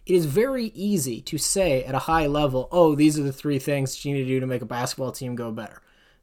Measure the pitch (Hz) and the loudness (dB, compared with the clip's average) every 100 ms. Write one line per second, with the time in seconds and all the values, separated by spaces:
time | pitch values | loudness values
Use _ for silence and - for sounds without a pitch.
0 | - 180 156 151 269 262 220 - 208 196 | 2 2 4 2 2 0 -4 -4 0 0
1 | 131 110 - 147 - 196 180 131 127 131 | 0 -6 -6 -4 -2 0 2 2 0 -4
2 | - 165 147 147 147 127 123 175 165 147 | 0 2 2 2 2 0 0 4 6 6
3 | 151 151 139 135 147 139 147 143 131 - | 4 4 -2 -4 -2 -2 0 -2 -2 -4
4 | 143 143 131 131 131 123 110 120 123 - | -4 -2 0 -2 -2 -4 -4 -4 -4 -4
5 | 127 - 127 120 117 113 107 - _ _ | -6 -6 -8 -6 -6 -8 -10 -16 _ _
6 | _ _ | _ _